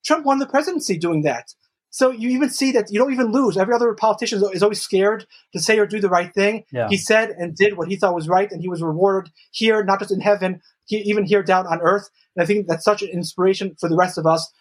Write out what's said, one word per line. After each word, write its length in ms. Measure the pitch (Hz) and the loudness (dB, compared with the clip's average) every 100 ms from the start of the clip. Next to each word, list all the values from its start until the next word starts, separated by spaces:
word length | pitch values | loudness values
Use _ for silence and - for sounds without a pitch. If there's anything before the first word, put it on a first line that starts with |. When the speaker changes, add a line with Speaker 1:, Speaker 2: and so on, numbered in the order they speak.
Speaker 1:
Trump 200 | - 320 | 0 0
won 140 | 277 269 | 2 0
the 80 | 277 | 2
presidency 500 | 269 311 359 - 175 | 0 0 -6 -4 -4
doing 260 | 170 160 | 0 0
that. 300 | 147 120 - _ _ _ _ | 0 -4 -10 _ _ _ _
So 200 | - 254 | 0 0
you 200 | 240 233 | 0 -2
even 200 | 254 277 | 0 -2
see 220 | - 269 | 0 0
that 180 | 247 208 | 0 0
you 80 | 208 | 0
don't 140 | 269 | 0
even 200 | 254 233 | 0 0
lose. 240 | 254 240 185 | 2 2 0
Every 180 | 190 | 0
other 180 | 240 240 | 2 0
politician 440 | 214 220 214 233 208 | 2 0 0 -2 0
is, 120 | 196 | 0
is 80 | 185 | 2
always 180 | 208 202 | 0 0
scared 460 | - 190 202 214 - _ _ | -2 0 2 0 -8 _ _
to 80 | 175 | -6
say 180 | 160 220 | 0 2
or 80 | 202 | 2
do 140 | 208 | 0
the 80 | 196 | 0
right 240 | 180 175 | 0 0
thing. 320 | 202 202 214 - | 0 0 -2 -8
Speaker 2:
Yeah. 160 | 127 110 | -4 0
Speaker 1:
He 80 | 196 | -2
said 340 | - 220 220 | 2 2 2
and 240 | 180 175 | -6 -10
did 220 | 156 208 190 | 0 0 0
what 120 | 170 | -6
he 80 | 190 | -2
thought 180 | 196 | 0
was 140 | 175 156 | -2 0
right, 220 | 185 202 | 0 0
and 100 | 202 | -6
he 80 | 180 | -8
was 140 | 170 | -6
rewarded 480 | 165 156 196 190 180 _ _ | -4 0 0 0 -6 _ _
here, 340 | - 226 214 | -2 2 2
not 140 | 196 196 | 2 0
just 120 | 202 | 0
in 100 | 196 | -2
heaven, 400 | 208 202 185 185 _ _ | 2 2 0 -6 _ _
he, 140 | - 214 | -6 -4
even 280 | 208 208 180 | 0 -2 2
here 160 | 202 | 0
down 240 | 190 185 185 | 2 0 0
on 140 | 165 | 0
earth. 260 | 170 196 - _ _ | 2 0 -4 _ _
And 80 | 185 | -4
I 40 | 170 | 0
think 200 | 208 180 | 0 0
that's 180 | 160 | 0
such 180 | 214 208 | 0 0
an 80 | 202 | -4
inspiration 640 | 180 160 - 190 190 196 - | -6 -8 0 0 0 -6 -6
for 100 | 170 | -2
the 80 | 160 | 2
rest 220 | 180 175 | 0 0
of 80 | 160 | 0
us 240 | 160 160 _ | 0 -2 _